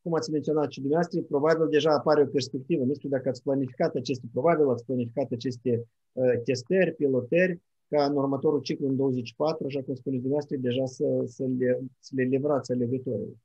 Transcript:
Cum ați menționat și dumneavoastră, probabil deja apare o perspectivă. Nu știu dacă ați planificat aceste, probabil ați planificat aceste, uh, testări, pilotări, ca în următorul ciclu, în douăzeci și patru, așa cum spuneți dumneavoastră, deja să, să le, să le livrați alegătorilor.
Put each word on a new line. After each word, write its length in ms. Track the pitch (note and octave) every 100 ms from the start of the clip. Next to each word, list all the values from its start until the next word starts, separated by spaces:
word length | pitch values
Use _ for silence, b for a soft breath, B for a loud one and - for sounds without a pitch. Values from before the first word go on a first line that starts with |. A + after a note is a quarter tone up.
Cum 120 | F3+
ați 180 | E3 D3+
menționat 400 | D3+ C#3+ D3+ C#3+
și 80 | -
dumneavoastră, 420 | C#3 D#3 E3+ E3+
probabil 460 | - C#3 D3+ E3 D#3
deja 220 | D3 D#3
apare 300 | D3 D#3 D3
o 40 | C#3
perspectivă. 580 | C#3+ A#2+ C3+ C3+ E3
Nu 100 | B2
știu 160 | C#3+ C3+
dacă 200 | C3+ C3
ați 140 | A#2+
planificat 520 | C#3+ C#3 C3 - E3 D3
aceste, 300 | B2 B2 A#2
probabil 360 | B2+ D#3 E3 C#3+
ați 160 | A#2 -
planificat 460 | B2+ A#2 C#3+ C3+
aceste, 560 | A#2+ C3+ A#2+ B2+ A#2 A#2 _ _
uh, 300 | - B2+ A#2
testări, 480 | A#2+ B2 - F#3+ F3+
pilotări, 680 | F3+ C#3+ B2+ A#2 E3+ F3+ F3 _ _ _
ca 160 | D3 C#3+
în 100 | C#3+
următorul 460 | C#3 C3+ D#3 C#3+
ciclu, 260 | - C#3+ C#3
în 80 | C3
douăzeci 320 | C3+ B2+ A#2
și 80 | -
patru, 300 | D3+ D#3+ C#3+
așa 160 | C#3
cum 120 | C3 B2+
spuneți 260 | - C3
dumneavoastră, 360 | C3 D3 D3 C#3
deja 260 | B2+ B2 C3
să, 200 | - C#3+ C3 B2
să 180 | - C3 B2+
le, 200 | B2+ B2+ C3 _
să 120 | - C3
le 80 |
livrați 480 | B2+ C3+ D3 C#3 -
alegătorilor. 640 | B2 A#2+ B2+ - G#2+ G2 -